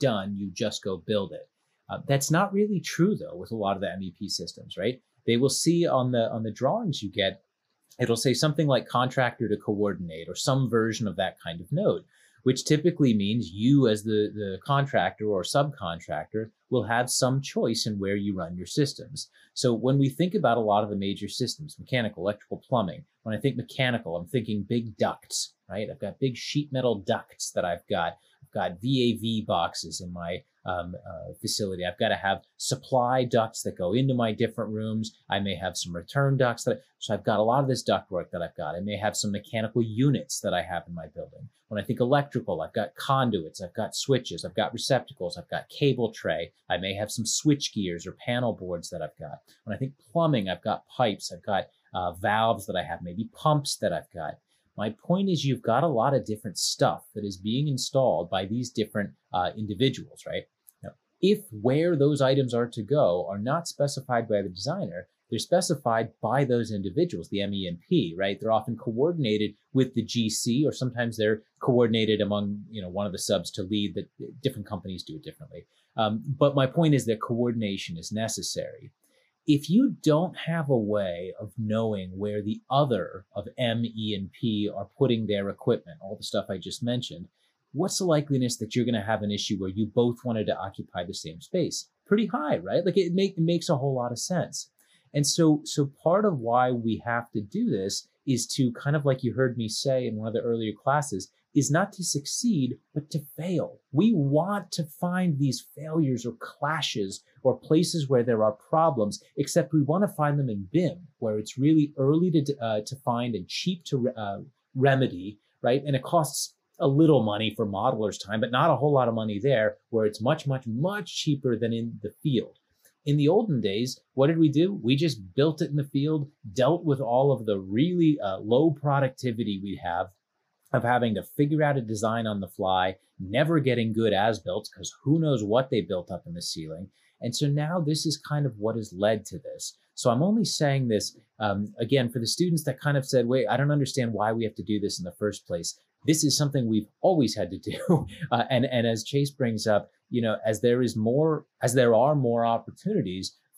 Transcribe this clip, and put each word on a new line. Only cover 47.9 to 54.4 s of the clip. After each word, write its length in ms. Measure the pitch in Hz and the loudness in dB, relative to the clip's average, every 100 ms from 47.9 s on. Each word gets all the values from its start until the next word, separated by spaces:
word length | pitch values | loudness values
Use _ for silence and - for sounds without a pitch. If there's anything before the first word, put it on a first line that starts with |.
| 85 90 | -4 -8
or 60 | |
panel 400 | - - 120 123 | -10 -4 -2 -2
boards 380 | 87 92 87 85 | -4 -6 -8 -8
that 100 | 85 | -10
I've 180 | 76 - | -10 -10
got. 200 | 78 76 _ _ | -14 -16 _ _
When 100 | - | -10
I 40 | 101 | -6
think 160 | 135 - _ | -6 -10 _
plumbing, 360 | 170 165 127 95 | 0 2 2 0
I've 140 | 87 | -4
got 240 | 110 98 - | -4 -4 -4
pipes, 460 | - 120 143 - | 0 0 0 -6
I've 140 | 87 - | -10 -2
got, 160 | 95 - _ _ | -2 -2 _ _
uh, 180 | 95 90 | -6 -4
valves 540 | 87 104 107 113 113 104 | -2 0 2 2 0 -2
that 100 | 90 | -4
I 60 | |
have, 180 | 78 85 | -4 -6
maybe 280 | 87 90 113 | -8 -8 -8
pumps 440 | - 156 147 139 - | -2 2 2 0 -2
that 160 | 104 | -2
I've 200 | 80 - | -2 -6
got. 220 | 85 76 - | -10 -10 -10